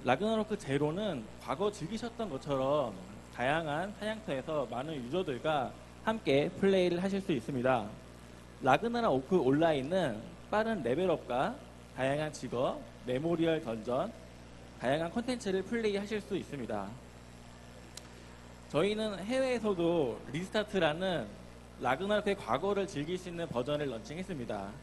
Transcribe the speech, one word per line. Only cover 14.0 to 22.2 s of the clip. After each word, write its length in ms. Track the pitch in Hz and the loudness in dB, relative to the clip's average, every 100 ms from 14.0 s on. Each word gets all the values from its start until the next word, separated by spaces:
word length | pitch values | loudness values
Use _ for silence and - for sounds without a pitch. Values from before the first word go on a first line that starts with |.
| 190 - - - - - - - | 0 -6 -16 -18 -16 -16 -16 -4
다양한 320 | 120 147 170 | 0 2 2
콘텐츠를 500 | 233 233 247 202 190 | -2 -2 -2 0 0
플레이하실 600 | 190 233 220 196 202 214 | 0 0 2 0 -2 -4
수 140 | 196 180 | -2 -4
있습니다. 540 | 117 143 113 107 101 123 - - - - - - - - - - - - - - - - - | -4 -6 -4 -4 -4 -10 -16 -18 -18 -18 -16 -16 -16 -16 -16 -16 -16 -18 -18 -18 -18 -18 -2
저희는 500 | 143 190 214 220 196 | 2 4 2 -2 -2
해외에서도 1000 | 196 262 262 247 220 185 170 170 135 104 - | -2 2 2 2 2 4 4 4 2 0 -4
리스타트라는 960 | 139 190 220 208 190 160 156 190 165 107 101 - - - - | -4 0 0 0 4 4 4 0 0 -2 -8 -16 -16 -18 -4
라그나로크의 580 | 120 139 196 208 | 0 2 4 2